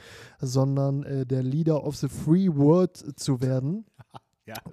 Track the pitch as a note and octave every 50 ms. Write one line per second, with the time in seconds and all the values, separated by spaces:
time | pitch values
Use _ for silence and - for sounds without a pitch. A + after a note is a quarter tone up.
0 | - - - - - - - _ C#3 B2+ B2+ C3+ C3+ C#3 C#3 C#3 C#3 C#3 C#3 C#3+
1 | C#3+ C#3 C#3 C3+ C3 B2 C3+ C3 B2+ B2+ C3+ D#3 D#3+ D#3+ D#3 C#3 - D3 C#3 -
2 | D3 C3 A#2+ C3 - D3+ E3 F#3+ G3 F#3 D3+ C#3 C#3+ D3+ E3 F3+ F#3 E3+ - -
3 | - - C#3 - - D3 C3+ A#2+ C3 C3 C3 C3 C3 C#3+ F#3 A3 A3 - _ -
4 | - _ - - - _ _ _ _ A2 A2 A2 - -